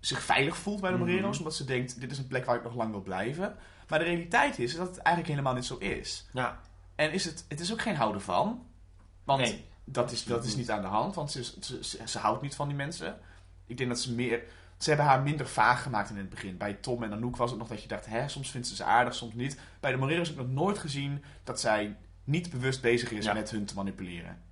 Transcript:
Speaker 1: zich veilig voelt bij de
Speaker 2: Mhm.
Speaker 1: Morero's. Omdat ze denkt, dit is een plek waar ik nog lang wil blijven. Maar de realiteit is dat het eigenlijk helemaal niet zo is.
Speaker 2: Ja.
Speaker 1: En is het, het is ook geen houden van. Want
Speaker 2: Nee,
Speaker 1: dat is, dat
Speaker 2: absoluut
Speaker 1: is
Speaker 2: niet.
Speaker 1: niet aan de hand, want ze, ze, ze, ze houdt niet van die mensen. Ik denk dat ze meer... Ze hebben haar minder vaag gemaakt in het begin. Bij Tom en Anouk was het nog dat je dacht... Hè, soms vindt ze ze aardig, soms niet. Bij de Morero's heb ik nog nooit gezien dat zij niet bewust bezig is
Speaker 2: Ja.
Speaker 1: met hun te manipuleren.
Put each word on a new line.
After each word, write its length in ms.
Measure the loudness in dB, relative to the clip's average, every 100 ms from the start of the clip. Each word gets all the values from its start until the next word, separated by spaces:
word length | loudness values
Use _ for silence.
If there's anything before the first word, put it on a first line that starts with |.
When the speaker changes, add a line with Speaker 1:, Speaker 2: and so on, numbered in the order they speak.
Speaker 1:
zich 220 | -2 -4
veilig 340 | 2 4 4 0
voelt 240 | -4 -2
bij 100 | 0
de 60 | 2
Speaker 2:
Mhm. 100 | 2
Speaker 1:
Morero's. 320 | 2 2 -2
Omdat 160 | -4
ze 100 | -6
denkt, 360 | -2 -2 -2 -6
dit 100 | -8
is 80 | -6
een 80 | -4
plek 180 | -2
waar 120 | 2 0
ik 60 |
nog 120 | 0
lang 160 | -4 -4
wil 120 | -4
blijven. 540 | -4 -4 -2 -2 -4 -6 -18 -20 -2
Maar 100 | 0
de 60 |
realiteit 540 | 2 0 2 4 4 2
is 180 | -2 -2
dat 100 | -6
het 100 | 0
eigenlijk 300 | 4 4 2
helemaal 260 | 0 2
niet 100 | 0 -2
zo 100 | -4
is. 520 | -4 -4 -6 -10 -8
Speaker 2:
Ja. 280 | -2 -2 -4 -16 -20 -20
Speaker 1:
En 180 | 0 0
is 120 | 2
het, 200 | -2 -6 -10
het 120 | -6
is 120 | -4
ook 80 | -2
geen 140 | -2 2
houden 240 | 0 0
van. 440 | 0 2 2 -2 -12 -20 -20 -20 -20 -16
Want 160 | 0 2
Speaker 2:
Nee, 240 | 2 -2 -10 -18
Speaker 1:
dat 280 | -6 -2 0
is, 60 | -2
dat 120 | -2 -2
Speaker 2:
absoluut 80 |
Speaker 1:
is 40 | 0
Speaker 2:
niet. 80 | -2
Speaker 1:
niet 120 | 0
aan 120 | -2
de 60 | 0
hand, 260 | 0 0
want 160 | -2 -6
ze, 140 | -6
ze, 400 | -8 -10 -10 -8
ze, 140 | -8 -10 -8
ze 100 | 0
houdt 240 | 2 2
niet 120 | -4
van 140 | -4 -4
die 80 | -2
mensen. 420 | -4 -6 -8 -8 -16 -20 -20 -20 -12
Ik 100 | -4
denk 120 | -2
dat 120 | 0
ze 120 | -2
meer... 280 | 0 0 0 -2 -18 -20 -4
Ze 100 | 2
hebben 180 | 8 10
haar 160 | 10
minder 240 | 8 0 -2
vaag 340 | 6 8 8
gemaakt 280 | 4 0 0
in 60 | -4
het 120 | -6
begin. 260 | -6 -8 -4
Bij 180 | -4
Tom 280 | -4 -2 -2
en 100 | -2
Anouk 240 | -2 -4 0
was 140 | 0
het 80 | 0
nog 100 | -6
dat 140 | -10
je 60 | -6
dacht... 180 | -8 -4
Hè, 220 | -2 -2
soms 220 | -4 -6
vindt 160 | -6 -6
ze 80 |
ze 100 | -4
aardig, 300 | 4 6 6
soms 200 | 0 -8
niet. 240 | -4 -4 -4 -16 -4
Bij 100 | 0
de 60 | 2
Morero's 300 | 2 2 0
heb 100 | -2
ik 80 | -4
nog 80 |
nooit 240 | 2 2 2
gezien 460 | -2 -4 -2 -4 -8 -14
dat 160 | -8 -2
zij 360 | 2 2 2 -6 -16 -14
niet 260 | 0 0 0
bewust 300 | -2 0 2
bezig 280 | 4 4 2
is 140 | -2
Speaker 2:
Ja. 80 | 0
Speaker 1:
met 180 | 0 0
hun 140 | -4
te 100 | -4
manipuleren. 680 | -4 -6 -6 -8 -8 -10 -14 -18